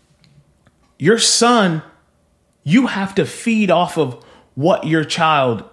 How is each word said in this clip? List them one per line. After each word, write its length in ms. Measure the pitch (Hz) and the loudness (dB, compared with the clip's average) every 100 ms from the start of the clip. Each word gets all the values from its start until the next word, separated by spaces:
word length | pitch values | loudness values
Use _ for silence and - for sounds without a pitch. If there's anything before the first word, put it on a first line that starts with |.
| _ _ _ _ _ _ _ _ _ _ | _ _ _ _ _ _ _ _ _ _
your 220 | 143 226 | 2 2
son, 640 | - - 233 240 190 160 - _ _ _ _ _ _ _ | 2 2 2 4 2 -2 -8 _ _ _ _ _ _ _
you 240 | 143 202 240 | 0 2 2
have 300 | 196 196 - | -4 -4 -4
to 100 | 147 | -4
feed 440 | - 233 220 196 | -6 -2 0 2
off 280 | 165 175 165 | 2 0 -2
of 260 | 135 120 - - _ | -4 -6 -20 -20 _
what 320 | - 156 180 160 | -2 0 0 -2
your 160 | 156 | -2
child 600 | 156 - 160 151 135 156 - | -2 -2 0 2 0 -2 -8